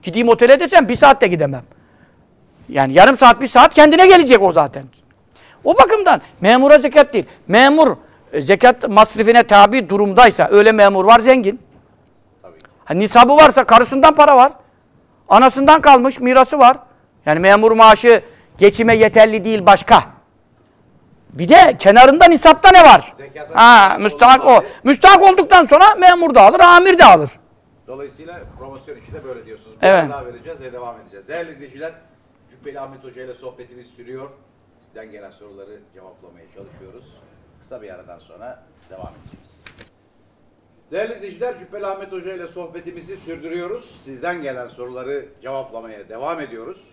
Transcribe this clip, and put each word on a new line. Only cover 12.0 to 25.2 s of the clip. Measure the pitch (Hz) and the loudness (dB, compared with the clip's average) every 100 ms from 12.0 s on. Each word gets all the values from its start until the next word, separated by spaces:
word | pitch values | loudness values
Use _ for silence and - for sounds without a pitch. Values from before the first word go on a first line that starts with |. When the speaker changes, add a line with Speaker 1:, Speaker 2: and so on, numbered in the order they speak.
| _ _ _ _ | _ _ _ _
Speaker 2:
Tabii. | _ _ _ _ _ | _ _ _ _ _
Speaker 1:
Ha, | |
nisabı | 165 208 240 247 294 | -8 -2 0 2 4
varsa | 302 269 | 2 0
karısından | 233 233 240 269 320 302 | -2 -2 -2 -2 -2 0
para | 294 269 | 0 2
var. | 254 - _ _ _ _ _ _ _ | 0 -4 _ _ _ _ _ _ _
Anasından | 196 262 269 277 311 | 0 0 -2 0 0
kalmış | 294 262 254 269 | 2 0 0 -6
mirası | 247 262 254 302 | -4 -2 -2 0
var. | 247 254 _ _ _ _ - | 0 0 _ _ _ _ -8
Yani | 156 | -4
memur | 185 208 220 | 0 0 0
maaşı | 220 220 214 240 220 - _ _ _ | 2 2 2 0 -2 -2 _ _ _
geçime | 202 202 233 226 | -2 -2 -4 -2
yeterli | 214 220 220 220 | -2 0 0 -2
değil | 190 220 185 | -8 -4 -2
başka. | 196 - 202 - _ _ _ _ _ _ _ _ _ _ _ _ | -2 0 -2 -2 _ _ _ _ _ _ _ _ _ _ _ _
Bir | 131 170 | -14 0
de | 330 359 254 | 2 2 0
kenarında | 190 220 262 294 349 | 0 4 2 4 2
nisapta | 320 330 320 381 | 2 0 2 4
ne | 370 | 4
var? | 311 202 - _ | 6 4 0 _
Speaker 2:
Zekatın | 139 151 - | -20 -20 -10
Speaker 1:
Ha, | - 233 233 | 0 4 4
Speaker 2:
nisapta | 196 - | 2 -2
Speaker 1:
müstahak | 202 208 240 262 | -8 -2 2 2
Speaker 2:
olduğu | 262 | 2
Speaker 1:
o. | 233 | 0
Speaker 2:
halde | - - | 0 -10
Speaker 1:
Müstahak | 240 277 370 392 | -6 0 4 4